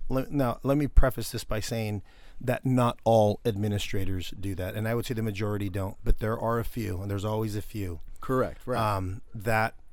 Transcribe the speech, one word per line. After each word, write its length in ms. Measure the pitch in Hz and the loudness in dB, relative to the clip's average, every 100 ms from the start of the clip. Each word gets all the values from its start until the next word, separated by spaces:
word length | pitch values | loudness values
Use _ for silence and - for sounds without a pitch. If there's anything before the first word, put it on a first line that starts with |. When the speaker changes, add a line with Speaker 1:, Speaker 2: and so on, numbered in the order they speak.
| - | 0
Speaker 1:
le-, 180 | 131 135 | 0 0
now, 300 | 147 123 - | 2 2 0
let 140 | 127 143 | 2 2
me 100 | 143 | 6
preface 440 | - 131 120 110 | 8 8 6 -6
this 120 | 110 | -6
by 160 | - 110 | -4 -4
saying 420 | - 113 107 104 - - - - | -2 -4 -2 -4 -8 -20 -16 -8
that 240 | 123 123 131 | -2 0 2
not 340 | 127 120 - | 4 4 2
all 360 | 113 113 104 101 120 | 4 6 6 2 -2
administrators 880 | 98 107 104 - 104 92 92 - - | 0 0 0 0 0 0 0 -4 -6
do 140 | 98 95 | -6 -4
that, 200 | 92 107 | -4 -4
and 120 | 110 | -2
I 80 | 120 | -2
would 100 | 110 | -2
say 80 | |
the 80 | 113 | -2
majority 460 | 110 98 104 104 101 | -4 -2 -2 -2 -2
don't, 280 | 98 98 - | -2 -4 -4
but 160 | 113 - | 4 4
there 180 | 107 113 | 4 -2
are 200 | 113 117 | 0 0
a 60 | 113 | -2
few, 360 | 123 101 92 | -4 -4 -4
and 80 | 101 | -4
there's 160 | 101 107 | -4 -2
always 300 | 107 110 104 | -2 -2 -4
a 60 | |
few, 400 | - 110 92 80 - - | -6 -6 -6 -6 -10 -10
Speaker 2:
Correct, 400 | - 131 101 - - | -4 -2 -2 -4 -6
right. 140 | 120 | -2
Speaker 1:
um, 420 | 107 98 92 104 - | 0 0 -2 -6 -10
that 420 | 110 98 110 113 - - | -8 0 0 0 -4 -18